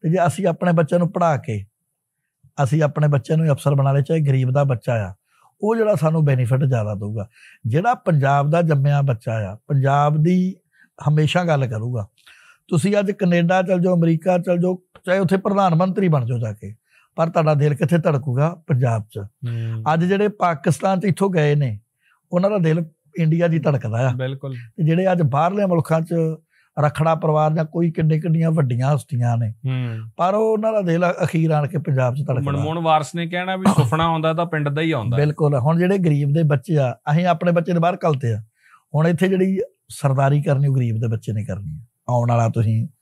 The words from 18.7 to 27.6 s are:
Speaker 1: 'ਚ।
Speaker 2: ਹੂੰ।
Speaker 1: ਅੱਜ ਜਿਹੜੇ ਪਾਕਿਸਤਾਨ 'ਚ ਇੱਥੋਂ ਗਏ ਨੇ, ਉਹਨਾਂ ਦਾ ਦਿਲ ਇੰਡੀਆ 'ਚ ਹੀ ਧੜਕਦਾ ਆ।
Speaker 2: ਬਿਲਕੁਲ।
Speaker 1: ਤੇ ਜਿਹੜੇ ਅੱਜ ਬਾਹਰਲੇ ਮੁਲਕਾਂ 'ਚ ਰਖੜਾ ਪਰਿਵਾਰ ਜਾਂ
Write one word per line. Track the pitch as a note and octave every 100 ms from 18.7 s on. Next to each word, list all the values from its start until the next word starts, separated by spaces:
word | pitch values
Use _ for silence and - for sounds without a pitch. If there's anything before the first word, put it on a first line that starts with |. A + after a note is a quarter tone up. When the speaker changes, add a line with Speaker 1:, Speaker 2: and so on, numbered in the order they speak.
| C3+ B2+ A2+
Speaker 1:
'ਚ। | G#2+ A2
Speaker 2:
ਹੂੰ। | G2+ _ B2 A#2 A2+ A2+ A2
Speaker 1:
ਅੱਜ | E3
ਜਿਹੜੇ | F3 G3 G#3
ਪਾਕਿਸਤਾਨ | G#3 F3+ D#3+ - D#3 F#3+ F#3+
'ਚ |
ਇੱਥੋਂ | G3+ D3+ G3
ਗਏ | F3+ D3
ਨੇ, | D3 C#3 G#2 _ _ _ _ _
ਉਹਨਾਂ | F3 G3
ਦਾ | G#3
ਦਿਲ | D#3+ D#3+ D#3+ _ _ -
ਇੰਡੀਆ | D#3+ E3+ E3+
'ਚ |
ਹੀ | D#3+
ਧੜਕਦਾ | D#3 C3+ A2 A2+ C3
ਆ। |
Speaker 2:
ਬਿਲਕੁਲ। | B2+ B2+ C3+ C#3 B2+ A#2+ -
Speaker 1:
ਤੇ |
ਜਿਹੜੇ | D3+ E3 F#3+
ਅੱਜ | F3+
ਬਾਹਰਲੇ | D3+ C#3 E3 G3 G3+
ਮੁਲਕਾਂ | E3+ - D#3+
'ਚ | D#3+ E3+ D#3+ D#3 _ _ _ - D3
ਰਖੜਾ | D3 D#3+
ਪਰਿਵਾਰ | D#3+ D#3+ D3+ D#3
ਜਾਂ | D#3